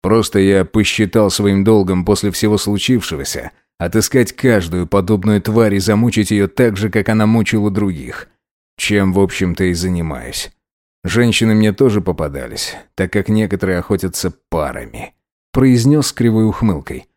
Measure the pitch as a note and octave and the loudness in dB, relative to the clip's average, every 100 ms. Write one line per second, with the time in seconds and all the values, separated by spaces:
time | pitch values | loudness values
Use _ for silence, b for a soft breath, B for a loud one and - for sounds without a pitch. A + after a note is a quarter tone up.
0 | F#2+ A2+ G#2+ G2+ G2 F#2+ F2+ A2 G2+ - | 2 0 2 2 4 2 2 0 0 0
1 | G#2 A#2 G#2 - G2+ G2 G2 A2 F#2 F#2 | 0 2 0 2 0 2 4 4 2 0
2 | F2 G#2 G#2 F2+ G#2+ G#2 - G2+ - B2 | 0 0 0 -2 0 0 0 -2 0 0
3 | - D2+ C#2 - - _ _ _ E2+ A2 | -2 -8 -8 -10 -12 _ _ _ -4 -2
4 | G#2 C3 A#2+ - B2+ A2 E2+ F2+ E2+ G2 | 0 0 0 0 2 2 0 -4 0 0
5 | F2+ G#2 G#2 G#2 - A2 A2 G2 F#2 G#2 | 2 0 2 0 2 2 2 2 2 2
6 | A#2 G#2+ G2+ G#2 G2 - A#2+ G2 G#2+ G#2+ | 2 0 0 0 0 2 0 2 -2 -2
7 | G2 A2 G#2+ A2+ G2+ A2 G#2 G2 G2+ E2 | 0 2 2 2 2 0 0 0 -2 -4
8 | B1+ - - _ _ _ _ _ - G#2 | -10 -14 -16 _ _ _ _ _ -2 2
9 | F#2+ F#2 F#2+ - F#2 E2 F#2 E2+ F#2 F2 | 2 2 0 0 -4 0 -2 0 -2 -4
10 | D#2+ C2 A#1+ - - _ _ _ _ _ | -4 -8 -10 -12 -12 _ _ _ _ _
11 | - A#2 A#2+ G#2+ A2+ G#2+ G#2+ - C3+ G#3 | -4 2 2 2 2 4 2 2 2 2
12 | - E2 D2+ C#2+ A#1+ A1+ - - _ - | -2 -4 -6 -6 -12 -10 -10 -12 _ -6
13 | F#2 G#2 G2 G#2+ G#2 G2 F#2+ F2+ - G2 | -2 -2 0 0 0 -2 -2 -2 -2 -4
14 | F#2 - F2+ - _ D#2+ D2 - - - | -4 -4 -8 -8 _ -4 -4 -8 -14 -14
15 | - _ _ _ _ - C3 B2 B2 D3+ | -16 _ _ _ _ 2 4 4 4 2
16 | C#3 - A#2 A2 A2 G2+ A2+ D#2 - B1+ | 0 0 0 2 0 0 -2 -2 -6 -14
17 | - | -16